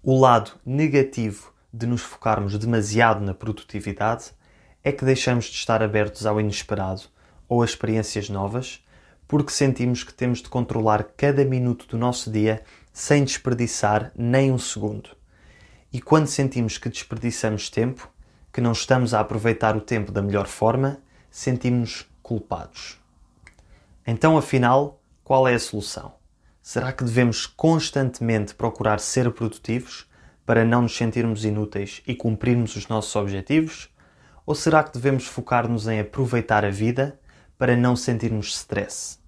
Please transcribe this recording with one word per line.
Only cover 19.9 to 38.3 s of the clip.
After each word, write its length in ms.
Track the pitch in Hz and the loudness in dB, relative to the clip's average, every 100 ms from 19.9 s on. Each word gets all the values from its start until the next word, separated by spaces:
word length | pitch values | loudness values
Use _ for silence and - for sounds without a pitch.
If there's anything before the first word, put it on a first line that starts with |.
| 113 98 | -4 -2
da 100 | 101 | -2
melhor 240 | 101 104 98 | 0 0 -2
forma, 520 | - 110 123 135 139 _ _ _ | 0 2 2 -2 -4 _ _ _
sentimos-nos 800 | - - 123 123 123 117 - - _ | -8 -4 -2 0 0 -2 -8 -18 _
culpados. 800 | - 113 - - - - - - _ _ _ _ - _ _ - _ _ - | -8 -8 -6 -10 -10 -16 -18 -20 _ _ _ _ -20 _ _ -20 _ _ -6
Então, 300 | 113 160 160 | 2 4 4
afinal, 640 | - 131 120 135 143 - _ _ | 4 2 6 4 2 -8 _ _
qual 240 | - 131 131 | 2 4 6
é 60 | |
a 40 | 120 | 2
solução? 560 | - 107 98 - 101 - _ _ _ _ | 0 -8 -8 -12 -14 -20 _ _ _ _
Será 300 | - - 123 | -6 -4 -4
que 120 | 131 | -4
devemos 420 | 123 120 120 110 - | 0 4 2 2 -8
constantemente 1080 | - 160 160 156 143 131 - 117 113 101 | 0 2 2 0 -2 -2 -2 0 0 0
procurar 460 | - 113 - 107 107 | -4 -6 0 0 0
ser 300 | - - 123 | 0 0 0
produtivos 760 | 117 113 - - 120 127 - - _ - _ - | -2 -6 -6 -6 -6 -6 -18 -20 _ -20 _ 2
para 180 | 113 | 4
não 180 | 113 120 | 6 4
nos 140 | 117 - | 2 0
sentirmos 480 | 117 120 117 107 | -2 0 -2 0
inúteis 560 | 107 104 104 101 101 - - | -2 -2 -4 -6 -8 -10 -10
e 80 | |
cumprirmos 640 | 123 117 107 123 120 113 104 | -4 -2 -2 0 0 0 -6
os 100 | - | -4
nossos 280 | 110 107 104 | -4 -2 -2
objetivos? 720 | 101 98 95 156 160 - - _ _ _ _ - - | -2 -6 0 0 0 -8 -20 _ _ _ _ -16 -6
Ou 80 | |
será 300 | 147 165 156 | -2 4 4
que 80 | 156 | 2
devemos 340 | 123 135 135 - | -2 0 0 -4
focar-nos 600 | - - 123 117 117 110 | -10 -2 0 0 -2 -2
em 120 | 110 | -2
aproveitar 640 | 107 - 123 120 - 107 | -4 -4 -2 -2 2 2
a 60 | 104 | 2
vida 480 | 98 110 123 139 - _ _ _ _ | 0 -2 0 -4 -6 _ _ _ _
para 180 | 127 120 | 2 4
não 200 | 123 123 | 4 2
sentirmos 580 | - 117 113 | -2 -2 -2